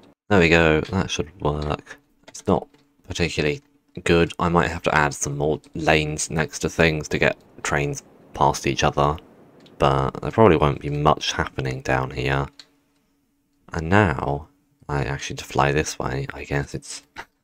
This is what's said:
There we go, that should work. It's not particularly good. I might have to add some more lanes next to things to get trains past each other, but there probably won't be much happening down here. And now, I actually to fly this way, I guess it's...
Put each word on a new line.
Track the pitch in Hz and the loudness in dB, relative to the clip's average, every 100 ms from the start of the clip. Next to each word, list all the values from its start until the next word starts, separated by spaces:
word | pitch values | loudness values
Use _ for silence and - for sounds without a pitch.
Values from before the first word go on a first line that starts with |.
| _ _ - | _ _ 0
There | 101 | 4
we | 82 | 6
go, | 82 80 78 | 6 6 4
that | - 95 - | 0 -2 -2
should | - - - | -4 -8 -4
work. | 73 73 73 - - - _ _ - | -4 -2 -4 -6 -8 -20 _ _ -20
It's | - - | -8 0
not | 85 - _ _ _ - | 0 -2 _ _ _ -10
particularly | 85 82 - 76 73 _ _ _ - | -4 -4 -2 -2 -4 _ _ _ -6
good. | - 85 85 - | 2 4 2 0
I | 87 | 0
might | 85 - | 2 2
have | 85 | 0
to | - 76 | 0 2
add | 73 | 2
some | - 73 71 | -2 -6 -2
more | 73 78 - | -2 -2 -6
lanes | - - 78 76 76 - | -4 2 2 2 -4 -4
next | 80 76 - | -4 -4 -4
to | 78 | -4
things | - 82 78 73 | 2 2 2 -4
to | 73 | 0
get | 78 - _ - | 0 0 _ -10
trains | - 73 71 71 - _ - | -4 -2 -2 -6 -14 _ -10
past | - 71 - - | 0 0 0 -2
each | 69 | 0
other, | 73 71 73 78 - - - _ - - | 0 2 0 -2 -10 -20 -20 _ -14 -2
but | 71 69 67 - | 0 2 -2 -4
there | - | -4
probably | - 110 78 | 4 6 6
won't | 73 69 | 4 0
be | 73 | -4
much | 73 73 - - | 0 2 2 -2
happening | - - - 67 65 | -4 -6 -6 -6 -6
down | - 65 65 | -2 -2 -2
here. | - - 69 139 - - _ _ _ _ _ _ _ _ _ _ | -4 -2 -2 -4 -10 -20 _ _ _ _ _ _ _ _ _ _
And | - 80 | -6 2
now, | 101 101 - - 71 - _ _ _ - | 4 4 2 -2 -4 -6 _ _ _ -6
I | 143 | -4
actually | 113 71 - 69 | -4 -6 -8 -10
to | |
fly | - - 69 | -4 0 2
this | 73 78 - | 2 -2 -4
way, | - 65 69 | -6 -4 -6
I | - | -10
guess | - 71 69 71 | -4 -4 -4 -8
it's... | - - - - - _ | -12 -18 -18 -20 -20 _